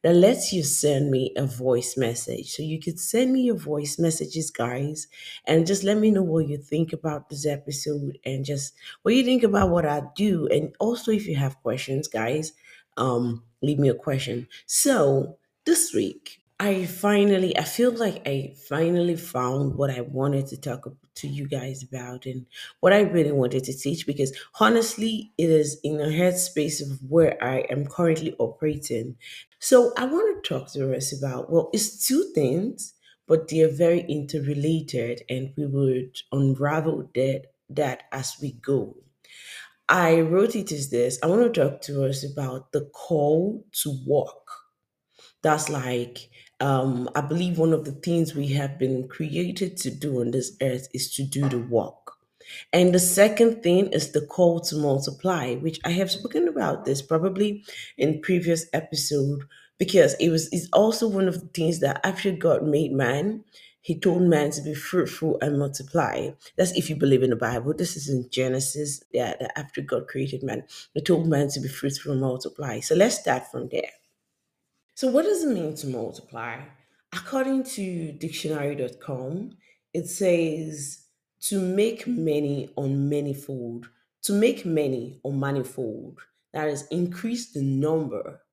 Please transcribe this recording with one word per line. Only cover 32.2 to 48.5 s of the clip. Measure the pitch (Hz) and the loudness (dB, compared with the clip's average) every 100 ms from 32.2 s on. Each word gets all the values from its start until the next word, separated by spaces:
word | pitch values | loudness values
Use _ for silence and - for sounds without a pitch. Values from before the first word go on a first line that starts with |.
| 392 | 2
things, | - 131 156 220 - - _ _ _ - | 2 2 2 -2 -6 -14 _ _ _ 2
but | 160 160 | 2 2
they | 160 | 4
are | 156 | 4
very | 139 170 175 | 6 4 4
interrelated, | 170 151 139 156 139 143 151 160 - 123 117 120 - | 0 -4 -4 -4 -2 0 0 0 -2 -4 -4 -6 -6
and | 127 135 - | -6 -6 -6
we | |
would | 147 139 139 127 131 - - | -2 2 2 2 -4 -14 -4
unravel | 139 135 131 143 156 156 151 - | 2 2 2 0 0 0 -4 -4
that, | 120 135 135 - _ _ | 0 0 -2 -8 _ _
that | 135 139 127 - | -2 -2 -4 -10
as | 135 131 - | -8 -8 -8
we | 139 | -10
go. | 117 - 135 95 - _ _ _ - - - - _ - | -8 0 0 0 -12 _ _ _ -20 -20 -18 -20 _ 2
I | 180 170 165 | 4 6 6
wrote | 160 180 226 | 4 4 2
it | 226 - | 0 -6
as | 147 139 | -6 -2
this. | 120 120 - | 0 0 0
I | 160 | 2
wanna | 202 240 | 4 4
talk | 208 139 139 | 4 0 0
to | - 139 | -6 -2
us | 135 139 | 0 -2
about | 139 139 131 131 - | -6 -6 -6 -8 -6
the | 147 143 | -6 -6
call | - - 160 147 156 190 214 - - | -16 -2 2 4 2 2 -4 -8 -6
to | 156 135 131 | -6 -6 0
work. | 143 - - - - _ _ _ _ _ _ - _ | 0 0 -12 -20 -20 _ _ _ _ _ _ -20 _
That's | 160 151 151 | 2 2 0
like, | 147 127 123 120 - - - - _ | -4 -2 -4 -4 -12 -20 -20 -20 _
um, | 139 135 135 123 127 | 0 2 2 -2 -2
I | 143 | -4
believe | 143 165 180 165 | -2 -2 -2 2
one | 160 | 4
of | 160 | 2
the | 151 | -2
things | 139 175 170 156 | -8 -2 0 0
we | 143 | -2
have | 143 | -2